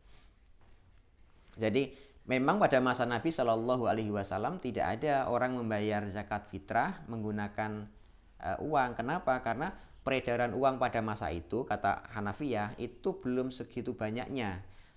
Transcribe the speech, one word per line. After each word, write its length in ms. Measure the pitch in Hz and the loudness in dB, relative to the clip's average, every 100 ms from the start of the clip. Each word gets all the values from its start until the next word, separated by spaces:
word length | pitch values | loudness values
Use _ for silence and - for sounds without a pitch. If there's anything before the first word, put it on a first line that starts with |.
| - - - - - - - - - - - - - - - - | -20 -20 -20 -20 -20 -20 -20 -20 -20 -20 -20 -20 -20 -20 -16 -2
Jadi 320 | 110 117 135 - - - | 2 2 0 -4 -20 -12
memang 320 | - 127 143 202 | -2 2 4 4
pada 160 | 170 131 | 6 6
masa 240 | 127 120 | 6 4
Nabi 240 | 123 120 165 | 2 0 0
Shallallahu 560 | 160 120 113 120 127 | 2 4 4 4 2
Alaihi 320 | 110 107 107 104 | 2 2 0 -2
Wasallam 480 | 98 98 120 180 | -2 -2 -2 -4
tidak 380 | 127 - 82 113 | -4 -2 0 0
ada 260 | 151 139 113 | 2 2 2
orang 320 | 120 127 127 | 2 2 0
membayar 480 | 113 104 107 104 101 | 0 0 2 0 -2
zakat 400 | 104 101 104 - | -6 -4 -6 -6
fitrah 560 | 95 - 110 160 180 - | -10 0 2 2 -2 -8
menggunakan, 720 | 113 107 107 104 - 107 107 104 - - - - - | -4 -2 -2 -4 -4 -4 -6 -10 -16 -20 -20 -20 -10
eh, 180 | 87 - | -6 -4
uang. 320 | 147 147 123 117 | 0 2 2 0
Kenapa? 480 | 120 175 143 127 | -2 -2 0 0
Karena 320 | 113 113 175 - - - - | 0 -2 -4 -8 -16 -8 -2
peredaran 480 | 131 123 120 120 107 | 0 2 2 2 2
uang 240 | 135 131 | 2 4
pada 240 | 123 117 | 2 2
masa 320 | 110 107 80 85 | 0 -2 -2 -4
itu, 320 | - 113 139 | -2 -2 0
kata 400 | 104 101 - - 110 | 0 2 0 -4 -4
Hanafiyah, 640 | 104 104 147 107 104 - | -4 -2 -2 -2 -2 -4
itu 400 | 117 - 190 185 | -8 -4 -4 -2
belum 320 | 127 127 127 | 0 0 0
segitu 400 | 127 120 127 123 - | -4 -8 -6 -4 -2
banyaknya. 640 | 107 117 104 131 107 92 - - - | -2 -4 -4 -2 -2 -4 -8 -18 -20